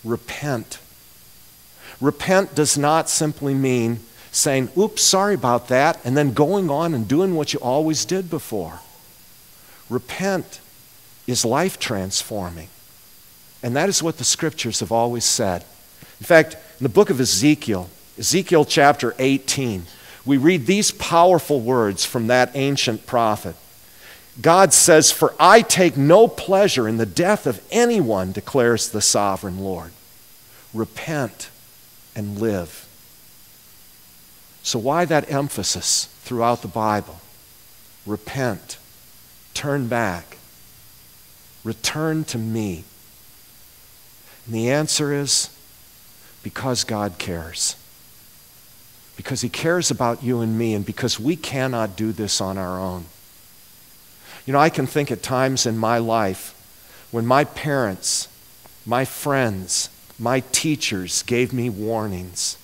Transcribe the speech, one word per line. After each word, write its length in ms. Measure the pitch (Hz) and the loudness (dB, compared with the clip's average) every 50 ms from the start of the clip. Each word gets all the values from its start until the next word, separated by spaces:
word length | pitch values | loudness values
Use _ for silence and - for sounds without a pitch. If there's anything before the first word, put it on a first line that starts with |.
| - | -4
Repent. 760 | 113 117 113 - - - - - 147 139 117 107 - - - - - - - - - - - - - - - - - - - - - - - - - - - | -4 -6 -6 -6 -10 -12 -10 -6 -4 -4 -6 -6 -10 -16 -18 -20 -20 -20 -20 -20 -20 -20 -20 -20 -20 -20 -20 -20 -20 -20 -20 -20 -20 -20 -20 -20 -20 -12 -2
Repent 560 | 127 143 147 - - - 190 185 196 156 147 | -2 -2 -2 -2 -2 2 2 2 2 0 0
does 220 | 151 151 135 - 147 | -2 0 0 2 2
not 320 | 143 147 156 160 156 - | 2 2 2 2 0 0
simply 440 | - - 160 151 147 - 143 139 139 | -2 -2 -2 -2 -4 -4 -4 -2 -2
mean 460 | 135 135 131 127 123 113 113 120 113 113 - - - - - | 0 0 2 2 2 0 0 -2 -4 -8 -18 -20 -20 -20 -8
saying, 380 | - - - 156 135 135 131 113 - 175 | -4 -2 0 2 2 0 0 -2 0 0
"Oops, 240 | 208 214 208 - | 0 0 0 0
sorry 320 | - - - 190 196 208 208 | 0 2 2 2 2 2 0
about 340 | 156 113 123 120 120 - - | 0 2 2 2 2 2 2
that," 320 | 127 127 139 160 170 - - | 2 4 4 4 2 0 -4
and 140 | 120 127 147 | -2 0 2
then 160 | 147 143 113 | 2 2 4
going 360 | 101 147 147 190 202 190 165 | 2 2 2 2 0 0 0
on 240 | 139 143 165 170 165 | 0 0 -2 -2 -2
and 140 | 123 110 95 | -2 0 0
doing 280 | 127 151 190 196 180 | 2 2 2 2 0
what 180 | 160 147 - - | -2 -2 -2 -4
you 60 | 143 | -4
always 440 | - 123 127 147 156 160 156 147 - | -2 0 0 0 2 0 0 -2 -2
did 240 | - 175 190 196 170 | -4 -4 -4 -4 -4
before. 500 | 170 151 - - 113 104 87 80 80 - - - - - - - - - - - - - - - - - - - - - - - | -6 -8 -8 -6 -6 -6 -6 -6 -10 -16 -20 -20 -20 -20 -20 -20 -20 -20 -20 -20 -20 -20 -20 -20 -20 -20 -20 -20 -20 -20 -12 -6
Repent 680 | 113 123 - - - - 190 196 196 175 - - - - - - - - - - - - - - - - - - | -6 -6 -6 -6 -10 -4 -4 -2 -2 -2 -4 -8 -16 -20 -20 -20 -20 -20 -20 -20 -20 -20 -20 -20 -20 -16 -6 -4
is 180 | 123 117 - | -4 -2 0
life 340 | 117 117 143 170 190 185 - | 0 0 2 0 -2 -2 -6
transforming. 880 | - - 120 98 92 95 98 - - - 117 104 95 87 87 82 78 - - - - - - - - - - - - - - - - - - - - | -6 -6 -4 -4 -4 -4 -4 -6 -6 -6 -8 -8 -8 -8 -10 -12 -16 -18 -20 -20 -20 -20 -20 -20 -20 -20 -20 -20 -20 -20 -20 -20 -20 -20 -20 -12 -8
And 120 | 120 120 | -4 -2
that 140 | 139 165 202 | 0 0 0
is 140 | 185 - 156 | 0 -2 -2
what 140 | 165 160 - | -2 -6 -4
the 60 | 127 | -4
scriptures 560 | - - - - 156 - - - 120 107 - | -4 -2 -2 -2 -6 -4 -4 -6 -6 -4 -4
have 120 | 113 90 | -4 0
always 340 | 113 117 117 120 120 120 110 | 0 0 2 0 -2 -2 -2
said. 380 | - - - 120 98 90 87 - - - - - - - - - - - - | -2 0 0 0 -2 -2 -4 -6 -12 -20 -20 -20 -20 -20 -20 -20 -20 -20 -18
In 60 | 107 | 0
fact, 300 | - 175 160 156 156 - - - - - - | 6 6 6 6 6 -2 -18 -20 -20 -12 -4
in 40 | 127 | -4
the 60 | 131 | 2
book 200 | 95 175 208 202 | 4 4 4 4
of 100 | 185 123 | 4 0
Ezekiel, 680 | 127 110 - 95 113 147 151 147 - - 107 92 90 87 - - - - - - | 2 0 0 2 4 4 4 2 0 -4 -4 -4 -4 -8 -16 -20 -20 -20 -14 -8
Ezekiel 480 | 107 - - 185 185 - 180 160 147 | -4 0 0 0 2 4 4 4 4
chapter 500 | - - 160 143 143 147 - - 117 - - | 4 4 6 6 6 6 4 0 -4 -2 0
eighteen, 680 | 131 135 139 135 - - - - 135 120 107 92 85 85 - - - - - - - | 0 2 2 0 0 -4 -4 -2 -2 -2 -2 -4 -6 -10 -18 -20 -20 -20 -20 -14 -2
we 120 | 123 143 139 | 2 2 4
read 280 | 123 160 185 175 120 | 6 6 4 4 2
these 260 | - 196 202 214 - | 2 2 2 2 0
powerful 680 | - - - - 170 170 170 180 185 160 - - 147 139 | -2 -4 -6 2 6 6 8 8 6 4 4 2 0 0
words 460 | 110 117 131 127 113 104 98 87 - | 2 2 2 4 4 2 0 -2 -4
from 220 | - - 127 113 110 | -4 -2 -2 0 4
that 240 | 123 127 127 123 - | 4 4 4 2 0
ancient 500 | 139 135 139 143 135 - - 110 107 - - | -2 -2 -2 0 -2 -2 -2 -4 -4 -6 -2
prophet. 480 | - 123 117 110 107 104 - 92 - - - - - - - - - - - - - - - - - - | 0 2 2 2 0 -2 -4 -10 -12 -12 -18 -20 -20 -20 -20 -20 -20 -20 -20 -20 -20 -20 -20 -20 -18 0
God 320 | 117 151 165 185 196 170 - | 4 6 8 8 8 6 6
says, 380 | - - - 170 156 151 - | 4 6 8 8 8 8 6
"For 220 | - - - 147 - - | 4 4 0 0 2 6
I 220 | 156 175 202 233 | 8 8 10 8
take 340 | 233 233 - 170 185 170 - | 8 6 2 4 4 2 4
no 320 | 139 139 143 165 208 226 214 | 2 4 6 8 8 8 6
pleasure 600 | 226 - - - 190 190 208 196 - 135 117 110 | 4 -6 -2 0 2 4 4 4 2 0 0 0
in 80 | 110 113 | 0 0
the 80 | 117 | -2
death 420 | 104 85 - 175 185 208 202 - 143 | -2 0 -2 0 0 0 0 0 -4
of 140 | 120 - - - | -4 -4 -8 -4
anyone," 640 | - 233 240 240 240 214 160 113 107 95 92 95 95 | 0 2 2 4 4 2 2 2 0 0 -2 -4 -6
declares 560 | 104 - - - 139 120 120 117 110 - - | -8 -10 -2 0 2 4 4 4 2 0 -4
the 120 | - 107 | -4 -2
sovereign 640 | 104 - - 117 101 101 95 92 - 98 90 95 98 | 0 2 2 2 0 0 -2 -4 -6 -8 -8 -8 -6
Lord. 300 | 98 95 87 82 82 - - - - - - - - - - - - - - - - - | -6 -6 -8 -10 -14 -18 -20 -20 -20 -20 -20 -20 -20 -20 -20 -20 -20 -20 -20 -20 -14 -6
Repent 760 | 110 110 104 - - - - 160 147 131 107 - - - - - - - - - - - - - - - - - | -6 -6 -6 -6 -14 -10 -6 -4 -4 -4 -4 -6 -12 -18 -18 -18 -20 -20 -20 -20 -20 -20 -20 -20 -20 -20 -18 -12
and 240 | 110 104 104 104 101 | -10 -8 -8 -6 -2
live. 460 | 110 117 104 95 87 82 - - - - - - - - - - - - - - - - - - - - - - - - - - - - - - - - - - - - - - | -2 -2 -2 -2 -4 -8 -12 -20 -20 -20 -20 -20 -20 -20 -20 -20 -20 -20 -20 -20 -20 -20 -20 -20 -20 -20 -20 -20 -20 -20 -20 -20 -20 -20 -20 -20 -20 -20 -20 -20 -20 -20 -20 -14
So 180 | - - - 123 | -10 -6 -6 -4
why 260 | 104 127 147 170 175 | -2 0 0 0 0
that 260 | 156 160 147 - - | 2 2 0 0 0
emphasis 760 | 151 139 139 139 - - 95 - - 95 - - - - - - - - - | -4 -4 -2 -4 -6 -6 -4 -4 -6 -4 -2 -2 -2 -2 -4 -6 -14 -20 -12
throughout 380 | - 123 117 117 120 120 117 | -6 -2 0 2 2 2 0
the 60 | - 107 | -4 -8
Bible? 540 | 82 120 110 107 107 104 98 - - - - - - - - - - - - - - - - - - - - | -4 -2 0 0 0 0 -2 -6 -16 -20 -20 -20 -20 -20 -20 -20 -20 -20 -20 -20 -20 -20 -20 -20 -20 -20 -10
Repent, 720 | 101 104 101 - - - 139 131 123 101 85 - - - - - - - - - - - - - - - - - - - | -10 -10 -10 -10 -10 -8 -4 -4 -4 -4 -6 -10 -16 -20 -20 -20 -20 -20 -20 -20 -20 -20 -20 -20 -20 -20 -20 -20 -14 -12
turn 340 | - - 143 139 143 131 117 | -8 -6 -4 -4 -2 -2 -2
back, 500 | 123 117 117 101 87 85 85 - - - - - - - - - - - - - - - - - - - - - - - - - - - - | -2 -2 -2 -2 -4 -6 -10 -16 -20 -20 -20 -20 -20 -20 -20 -20 -20 -20 -20 -20 -20 -20 -20 -20 -20 -20 -20 -20 -20 -20 -20 -20 -20 -14 -10
return 600 | 110 113 - - - - 151 156 160 156 156 156 | -10 -10 -6 -8 -6 -4 -2 -2 -2 -2 -2 -4
to 120 | - - 117 | -4 -6 -6
me. 460 | 110 113 110 113 107 101 90 80 80 - - - - - - - - - - - - - - - - - - - - - - - - - - - - - - - - | -4 -4 -4 -4 -4 -4 -6 -8 -12 -18 -20 -20 -20 -20 -20 -20 -20 -20 -20 -20 -20 -20 -20 -20 -20 -20 -20 -20 -20 -20 -20 -20 -20 -20 -20 -20 -20 -20 -20 -20 -14
And 100 | 117 113 | -8 -4
the 140 | 110 113 120 | -2 0 0
answer 440 | 131 147 156 151 - - 151 143 143 | 0 0 0 0 -2 -2 -2 -2 -2
is 360 | 143 143 131 - - - - - - - - - - - - - - - - - - - - - - - | -2 -2 -2 -2 -2 -2 -4 -10 -20 -20 -20 -20 -20 -20 -20 -20 -20 -20 -20 -20 -20 -20 -20 -20 -14 -14
because 400 | 113 - - 110 131 127 110 - | -12 -12 -8 -4 -4 -2 -2 -4
God 340 | - 113 104 104 101 90 - | -4 -4 -4 -4 -4 -6 -8
cares. 580 | - - 90 85 80 80 80 - - - - - - - - - - - - - - - - - - - - - - - - - - - - - - - - | -10 -8 -8 -8 -8 -10 -8 -6 -6 -6 -6 -8 -18 -20 -20 -20 -20 -20 -20 -20 -20 -20 -20 -20 -20 -20 -20 -20 -20 -20 -20 -20 -20 -20 -20 -20 -20 -20 -20
Because 260 | - - - 135 120 | -16 -10 -8 -6 -6
he 80 | - 120 | -6 -6
cares 400 | - - - 160 170 180 165 - | -6 -4 -2 -2 0 0 0 -2
about 340 | 139 - 131 120 117 - - | -2 0 0 -2 -2 -2 -2
you 180 | 120 127 117 | -2 -2 0
and 160 | 117 113 110 110 | 0 -2 0 0
me, 160 | 117 113 110 | 0 0 -2
and 120 | 104 101 | -2 -4
because 340 | - 107 - - 117 - - | -6 -6 -4 -4 -4 -4 -2
we 160 | 107 135 185 | -2 -4 -4
cannot 600 | 170 - - 127 139 131 131 127 117 110 107 92 | -4 -6 -8 -6 -4 -4 -2 -2 -4 -4 -4 -4
do 160 | 85 110 110 | -4 -4 -4
this 300 | 107 - 107 98 - - | -4 -4 -4 -4 -4 -4
on 160 | 104 95 95 98 | -4 -4 -4 -6
our 220 | 95 90 92 92 | -6 -6 -6 -6
own. 260 | 95 92 90 90 85 80 - - - - - - - - - - - - - - - - - - - - - - - - - - - | -6 -6 -8 -8 -12 -16 -20 -20 -20 -20 -20 -20 -20 -20 -20 -20 -20 -20 -20 -20 -20 -20 -20 -20 -20 -20 -20 -20 -20 -20 -20 -16 -8
You 80 | - 131 | 0 2
know, 60 | 143 | 4
I 100 | 147 170 | 4 4
can 160 | 160 - 135 | 4 0 -4
think 240 | 131 - 151 147 139 | -2 -2 -2 -2 -2
at 140 | 127 101 - | -4 -8 -6
times 420 | - 135 127 131 131 135 123 - | -4 -2 0 0 0 0 -2 -2
in 120 | 123 110 113 | -2 -2 0
my 200 | 113 110 117 117 | 0 0 0 0
life 560 | 113 113 113 113 107 98 95 - - - - - - - - - - - - - - - | 0 0 0 0 0 -2 -4 -6 -12 -16 -18 -20 -20 -20 -20 -20 -20 -20 -20 -20 -20 -8
when 140 | - 117 113 | -6 -4 0
my 180 | 120 127 135 151 | 2 4 2 2
parents, 840 | - - - - 151 143 139 123 104 95 87 - - - - - - - - - - - - - - - - - | 0 -4 -10 -6 -4 -2 -2 -2 -2 -4 -6 -6 -4 -4 -4 -6 -10 -16 -20 -20 -20 -20 -20 -20 -20 -20 -18 -8
my 180 | 110 117 123 135 | -4 -2 -2 -2
friends, 840 | - - - - 147 139 135 131 117 101 95 92 90 - - - - - - - - - - | -2 -6 -8 -4 -2 0 0 0 0 -2 -6 -8 -6 -6 -6 -6 -8 -12 -20 -20 -20 -16 -6
my 220 | 113 117 127 135 127 - | -4 -2 -2 -2 -2 -2
teachers 720 | - - - 165 151 - - - 113 95 92 87 - - - | -4 -4 -2 -2 -2 -2 -4 -6 -6 -6 -6 -6 -6 -6 -4
gave 280 | - 120 120 127 123 | -2 0 0 0 0
me 180 | 131 127 117 123 | -2 -4 -4 -4
warnings. 880 | 107 92 107 107 113 113 107 107 95 90 92 92 87 - - - - - | -6 -6 -6 -4 -4 -4 -4 -6 -6 -8 -10 -12 -10 -8 -8 -8 -8 -12